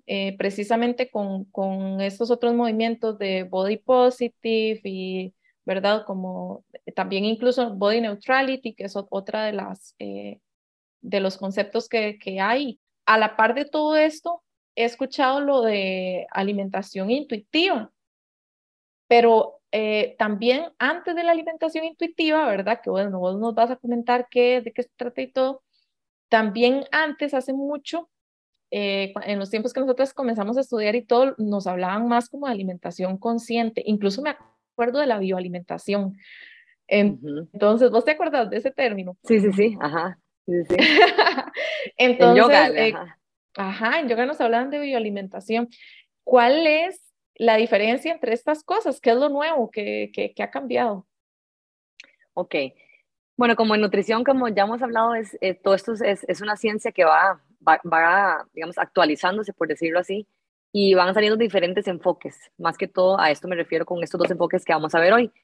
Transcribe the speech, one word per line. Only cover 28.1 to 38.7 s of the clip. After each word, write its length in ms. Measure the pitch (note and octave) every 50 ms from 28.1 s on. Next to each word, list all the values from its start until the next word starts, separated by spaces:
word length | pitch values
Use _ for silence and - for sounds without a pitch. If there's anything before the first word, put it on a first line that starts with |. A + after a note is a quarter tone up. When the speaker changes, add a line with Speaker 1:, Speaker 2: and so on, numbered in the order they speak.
| _ _ _ _ _ _ _ _ _ _ _ - -
Speaker 1:
eh, 400 | G3+ G3+ G3+ G3 G3 G3 G3 G3
cua-, 80 | G#3 -
en 120 | - G#3 G3+
los 100 | G3 F#3+
tiempos 240 | A3+ A3 A3 B3 -
que 60 | C4
nosotras 340 | C4+ C4 B3 B3+ C4+ C4+ -
comenzamos 440 | - C4+ A#3+ A3+ G#3+ G3 G#3 A#3+
a 60 | C4 C4+
estudiar 340 | - B3 A3 G#3+ G#3 G#3+
y 60 | B3 A#3+
todo, 340 | - B3 A#3+ C4 C4+ - -
nos 300 | A3 G#3 G3+ G3+ F#3+ F#3
hablaban 400 | F#3 F3+ F#3 F3+ F#3+ G#3+ A#3 A#3+
más 200 | A#3 A#3+ B3 -
como 180 | - C#4 C#4+
de 60 | C4+ A#3
alimentación 640 | G3 G3 F#3 F3+ F3+ - F3+ F3 - F#3 F#3 F#3+
consciente, 640 | F#3+ - A#3 A#3 A#3 A3+ - A3+ A#3 A#3 A3 A3+ - -
incluso 360 | - G#3+ G3+ G#3 G3 F#3+ A#3+ C#4+
me 80 | D4+
acuerdo 680 | C#4 - - _ _ _ _ _ _ - A#3 A#3+ A#3+ C#4+
de 80 | D4
la 120 | C4+ A3+ G#3
bioalimentación. 960 | F#3+ F#3+ F#3+ F#3 F#3 F3+ F3 F3+ F3 - E3+ E3 - - G3+ G3+ G3 F#3+ G3 - _ - - - - - - - _ _ _ _ _ -
En-, 320 | G3 G#3 G3+ G3+ C#3+ B2 B2+
Speaker 2:
Ujú. 260 | D3+ C#3+ D3+ E3+ - -
Speaker 1:
entonces, 400 | G#3 G#3 G#3 G#3+ A#3 B3+ A#3+ G#3
¿vos 120 | A#3 A#3+
te 60 | D4+
acuerdas 400 | D#4 D#4 F4+ D#4+ C#4+ C#4 A3+ G3
de 60 | G3+
ese 160 | A3+ A#3+ C4+